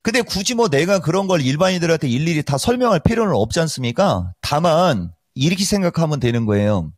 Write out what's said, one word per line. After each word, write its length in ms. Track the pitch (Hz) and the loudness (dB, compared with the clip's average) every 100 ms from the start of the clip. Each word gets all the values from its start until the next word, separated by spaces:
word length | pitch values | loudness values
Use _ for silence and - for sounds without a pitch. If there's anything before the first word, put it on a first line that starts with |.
근데 200 | - 240 | 0 -2
굳이 340 | - 190 202 | -2 -4 -2
뭐 140 | 240 226 | 0 2
내가 300 | 139 175 196 | 2 2 0
그런 280 | 151 180 190 | 0 -2 0
걸 140 | 180 | 0
일반인들한테 640 | 131 147 185 180 165 160 143 | 0 2 0 0 0 0 0
일일이 360 | 120 160 156 | -2 0 -2
다 140 | 143 143 | -2 -2
설명할 440 | - 247 247 - | 0 0 2 2
필요는 320 | - 226 214 | 2 2 0
없지 240 | 120 110 170 | 0 0 0
않습니까? 760 | 160 - 120 120 190 98 90 - | -2 -2 -4 0 0 0 -4 -8
다만 720 | - 143 170 156 180 113 87 - _ | -4 0 2 2 2 0 -4 -12 _
이렇게 320 | - 147 185 | -2 -2 0
생각하면 540 | 196 202 180 165 160 143 | -2 0 0 0 0 0
되는 260 | 120 117 | 0 0
거예요. 460 | 110 101 104 101 78 | 0 2 2 0 -4